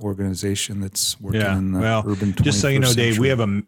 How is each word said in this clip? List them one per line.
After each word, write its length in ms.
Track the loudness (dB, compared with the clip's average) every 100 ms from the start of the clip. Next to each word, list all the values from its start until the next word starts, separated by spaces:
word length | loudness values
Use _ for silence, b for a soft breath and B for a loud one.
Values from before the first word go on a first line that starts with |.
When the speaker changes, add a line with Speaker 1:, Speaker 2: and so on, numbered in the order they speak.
Speaker 1:
organization 800 | -6 -4 -4 -2 -2 -2 -4 -6
that's 380 | -6 -4 -4 -4
working 200 | -4 0
Speaker 2:
Yeah, 160 | 0 0
Speaker 1:
in 140 | 0
the 80 | 0
Speaker 2:
well, 240 | 0 0 0
Speaker 1:
urban 280 | -2 0 2
Speaker 2:
just 240 | 2 2
so 80 | 2
you 120 | 2
know, 80 | 2
Speaker 1:
twenty-first 100 | 4
Speaker 2:
Dave, 220 | 2 4
we 100 | 2
Speaker 1:
century. 160 | 2 0
Speaker 2:
have 180 | -2